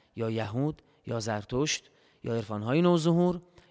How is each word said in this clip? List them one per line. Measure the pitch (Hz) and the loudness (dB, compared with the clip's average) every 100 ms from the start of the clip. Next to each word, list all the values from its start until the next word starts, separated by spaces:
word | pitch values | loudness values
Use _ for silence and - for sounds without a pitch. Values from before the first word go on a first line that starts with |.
| _ - | _ -6
یا | 113 | -4
یهود | 113 104 117 147 - _ _ - | -2 -2 -2 -2 -4 _ _ -8
یا | 117 | -6
زرتشت | 107 107 104 123 151 - - _ _ _ | -4 -4 -4 -2 -2 -2 -8 _ _ _
یا | - 117 | -4 -4
عرفان‌های | 110 104 110 151 | -4 -4 0 2
نوظهور | 175 175 160 170 180 175 - _ _ | 4 4 4 4 2 0 -8 _ _